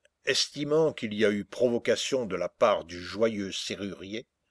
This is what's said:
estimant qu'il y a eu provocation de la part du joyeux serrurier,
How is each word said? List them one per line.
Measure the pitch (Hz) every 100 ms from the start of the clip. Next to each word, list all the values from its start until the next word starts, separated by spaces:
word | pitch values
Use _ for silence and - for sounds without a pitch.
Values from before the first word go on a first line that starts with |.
| - _ -
estimant | - - - 147 151 156
qu'il | - 113
y | 104 104
a |
eu | 104 95
provocation | - 123 120 123 107 - 131 110
de | 90
la | 87
part | - 117 90 80
du | 90
joyeux | 90 101 113 104 95
serrurier, | - - 95 98 87 95 107 - _ _